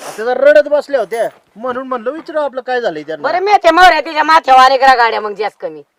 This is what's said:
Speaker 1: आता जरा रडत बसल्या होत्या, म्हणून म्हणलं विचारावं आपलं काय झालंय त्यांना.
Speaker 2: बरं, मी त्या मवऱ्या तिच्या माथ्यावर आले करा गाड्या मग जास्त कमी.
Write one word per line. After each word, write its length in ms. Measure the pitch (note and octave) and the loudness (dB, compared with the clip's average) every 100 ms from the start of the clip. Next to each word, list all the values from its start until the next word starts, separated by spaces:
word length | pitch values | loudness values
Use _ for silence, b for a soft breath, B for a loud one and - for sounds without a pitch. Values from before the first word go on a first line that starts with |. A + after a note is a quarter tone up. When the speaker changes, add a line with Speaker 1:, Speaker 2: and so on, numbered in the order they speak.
| - | -18
Speaker 1:
आता 180 | - A3+ | -10 -6
जरा 80 | |
रडत 340 | B3 C#4+ D4+ D4 | 0 2 4 2
बसल्या 320 | C#4+ C#4 C#4 | -2 -2 -4
होत्या, 300 | F#3+ A3+ F#3 - _ G3 | -4 -4 -6 -8 _ -14
म्हणून 320 | B3+ B3 C4+ | -10 -8 -8
म्हणलं 240 | B3+ A3+ | -8 -8
विचारावं 340 | D#4 E4 D#4 C#4+ | -10 -8 -6 -6
आपलं 160 | B3+ | -8
काय 200 | B3 B3 | -8 -6
झालंय 220 | A3 D#3 | -6 -8
त्यांना. 240 | D3 D#3 C4+ | -10 -8 -6
Speaker 2:
बरं, 120 | F4 | -4
मी 120 | F#4+ G4 | 0 0
त्या 100 | E4 | 2
मवऱ्या 280 | E4 F#4 D#4 | 4 4 4
तिच्या 220 | D#4+ D4+ | -2 -4
माथ्यावर 360 | D4+ D#4+ C#4+ C4 | 0 2 4 6
आले 180 | C4 C4+ | 6 4
करा 180 | C4+ B3 | 2 4
गाड्या 260 | A#3 A3 | 2 -2
मग 120 | G#3 | -6
जास्त 240 | G3+ G3+ - | -6 -8 -8
कमी. 220 | F3 D#3 - | -14 -14 -20